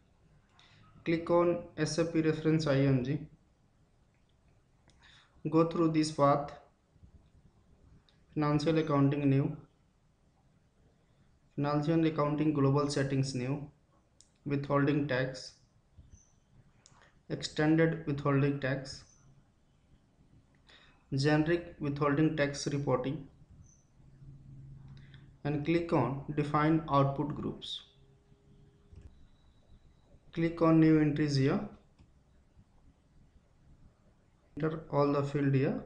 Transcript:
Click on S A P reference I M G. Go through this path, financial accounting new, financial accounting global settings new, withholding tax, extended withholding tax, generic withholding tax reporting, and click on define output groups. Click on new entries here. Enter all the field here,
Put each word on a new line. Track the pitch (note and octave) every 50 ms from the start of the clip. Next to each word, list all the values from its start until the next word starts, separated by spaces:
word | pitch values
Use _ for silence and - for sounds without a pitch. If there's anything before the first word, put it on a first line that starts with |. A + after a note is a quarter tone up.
| _ _ _ _ _ _ _ - _ _ _ _ - - - - - - - - -
Click | E3 E3 E3 E3 -
on | E3+ F3 F3 F3 E3+ - - - - -
S | D3+ - - E3+
A | E3
P | E3 - D#3+
reference | D#3 D#3 D#3 - - D#3+ D#3 D#3 D#3 D3
I | C3+ C3+
M | C#3 C#3 C3+ B2+ A#2+
G. | C3 D3+ D3+ - - - - _ _ _ _ _ _ _ _ _ _ _ _ _ _ _ _ _ _ _ _ _ _ _ _ _ _ _ _ _ _ _ _ - - - - - _ _ - - D#3
Go | D3+ D#3+ E3 E3
through | - E3+ E3 D#3+ D#3+
this | D#3 D3+ D#3
path, | - - C#3+ C#3 C#3+ D3 - - - - - _ _ _ _ _ _ _ - - - - _ _ _ - _ - _ _ _ _ _ _ _ - - - _ _ _ _ _ _ -
financial | D#3 D3+ D3 D3 D3 D3 E3 D#3+ D#3
accounting | D#3 D3 C#3+ C#3 C#3 C3+ D3 C#3+ C#3+ C#3
new, | C3+ C3+ C#3+ - - - - - _ _ _ _ _ _ _ _ _ _ _ _ _ _ _ _ _ _ _ _ _ _ _ _ _ _ _ _ _ _ _ _ _ _ _ _ -
financial | C#3+ C#3+ D3 D3 D3+ D3 D#3 E3 E3 D#3+ D3+
accounting | D#3 D3 D3 D3 D3 D3 D#3 D#3
global | D3 C#3+ C3+ C3+ C#3 C#3+ C#3+ C#3+
settings | - C#3+ C3+ C#3 C#3 C3+ C3+ - -
new, | B2 A#2+ C3 C#3+ D3+ - - - _ _ _ _ _ _ _ _ _ _ _ _ _ -
withholding | D3 C#3+ C#3 C#3 - C#3+ C#3+ C#3 D3 D3 D3+ C#3 C#3
tax, | B2+ B2 C#3 C#3 - - - - - _ _ _ _ _ _ _ _ - - - - - _ _ _ _ _ _ _ - - _ _ _ - - - - - - _ _ _ -
extended | D#3 C#3 D3+ - - - D#3 D#3 D#3+ D#3+ E3 E3 D#3+ - - D#3
withholding | D3 C#3 - C#3+ C#3 C#3 C#3+ C#3+ C#3+ C#3
tax, | - C3 C#3+ C#3+ - - - - - _ _ _ _ - - _ _ _ _ _ _ _ _ _ _ _ _ _ _ _ _ _ _ _ _ - _ _ _ _ _ - - - - - _ _ _ - C#3+
generic | C3 C3+ D3+ D3+ D3+ D#3 E3 E3+ E3+ - - - -
withholding | D3 C#3+ C#3 C#3 D3 C#3+ C#3+ D3+ D#3 D3+ -
tax | D3 C#3+ C#3 C3+ - - D3 C#3+
reporting, | C#3 C#3 C#3 B2+ B2 - C3+ D3 - - - - - - - - - - - - _ _ _ _ _ - - - - - - - - - - - - - - - - - - - - - - - - - - - - -
and | C#3+ D3 C#3+ D3
click | E3 E3 E3+ E3+ - F3
on | D3 A#2+ A#2+ C#3 C#3 - - D3
define | D3+ C#3+ - - D3+ D3+ D#3 D#3+ D#3 - C3+
output | C#3 C#3+ C#3 C#3 - - D3 C#3+ B2+
groups. | - - - - - - - - - - - _ _ - _ _ _ _ _ - _ _ _ - - - - _ _ _ - - - - - - - - - - _ _ - _ _ _ _ - - - - _ _ _ _ - - _ -
Click | - E3+ E3 E3 E3 - E3
on | D#3+ D#3+ D#3+
new | D#3 D#3+ D#3 D#3
entries | D3+ D3+ C#3+ D3 D3+ C#3+ C#3
here. | C3+ C3 C#3+ F3+ G#3+ G#3+ - - - _ _ _ - - _ _ _ _ _ _ - _ _ _ - - _ _ _ _ - - _ _ _ _ - - - _ - _ _ _ _ _ - - - - - _ _ _ _ _ _ _ _ _ _ _ _ - D3
Enter | D3+ D#3 D#3+ D#3+ - -
all | D3 C#3+ C#3+ C#3+
the | C#3+ C#3+
field | C#3 - - D3 C#3+ C#3 C3+
here, | B2+ C3+ F3 A#3 - -